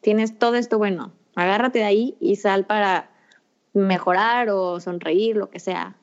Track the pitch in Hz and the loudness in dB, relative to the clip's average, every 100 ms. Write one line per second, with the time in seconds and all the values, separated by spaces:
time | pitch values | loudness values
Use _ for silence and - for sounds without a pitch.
0 | - 214 220 220 240 240 240 220 208 180 | 2 2 0 0 0 0 0 0 0 -2
1 | - - _ - 180 202 254 247 214 202 | -8 -18 _ -4 0 0 0 0 2 2
2 | 247 - - 202 208 196 190 214 202 180 | 0 -2 -2 0 0 0 0 0 0 -2
3 | - _ _ _ _ _ _ 202 196 180 | -4 _ _ _ _ _ _ 0 2 0
4 | - 180 220 240 233 196 185 175 180 175 | 2 2 2 2 0 0 -2 -4 -6 -8
5 | 165 170 226 214 196 - - 175 175 196 | 0 0 2 0 -4 -8 -8 -6 -8 -14